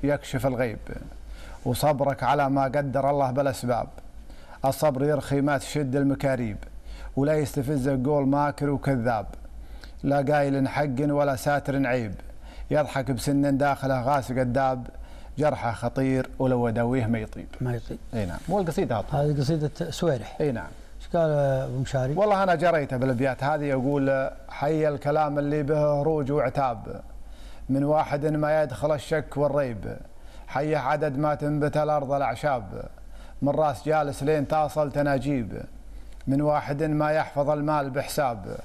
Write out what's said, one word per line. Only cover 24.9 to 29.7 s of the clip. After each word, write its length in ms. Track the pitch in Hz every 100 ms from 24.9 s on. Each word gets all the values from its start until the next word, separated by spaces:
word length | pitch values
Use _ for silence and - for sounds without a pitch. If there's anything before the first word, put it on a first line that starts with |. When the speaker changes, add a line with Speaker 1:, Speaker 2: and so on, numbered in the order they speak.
| 143 147 151 151 143
Speaker 1:
اللي 240 | 143 151
به 380 | 143 151 151 147
هروج 320 | 147 156 135
وعتاب، 680 | 147 127 147 135 110 101 - - - - - - - -
من 160 | 135
واحد 420 | 143 151 147 143 151
ما 360 | 151 151 156
يدخل 320 | 151 110 147
الشك 420 | 147 - 156 - 139
والريب، 600 | 147 139 135